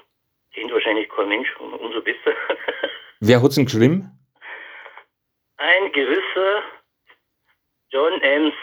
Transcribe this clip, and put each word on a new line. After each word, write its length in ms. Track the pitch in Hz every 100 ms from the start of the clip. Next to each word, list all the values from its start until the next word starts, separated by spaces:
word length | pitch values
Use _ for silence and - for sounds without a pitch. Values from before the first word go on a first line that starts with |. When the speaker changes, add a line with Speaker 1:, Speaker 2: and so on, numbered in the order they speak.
| _ _ _ _ _
Speaker 1:
kennt 180 | - 113
wahrscheinlich 380 | 113 113 107 104
kein 180 | - 101
Mensch, 200 | 107 131 -
um-, 140 | 117
umso 280 | - 113 113
besser. 320 | 107 - 147 - - - -
<laughs> 460 | - - - - -
Speaker 2:
Wer 220 | 104 120
hat's 140 | 135 135
denn 100 | 131
geschrieben? 460 | 110 123 185 190 - _ _ - - - - - - - _ _ _ _ -
Speaker 1:
Ein 340 | 151 180 196
gewisser 680 | 147 131 165 - 180 190 208 - - _ _ _ _ _ _ _ _ _ _ -
John 320 | 135 160 185
M. 300 | 139 147 156 -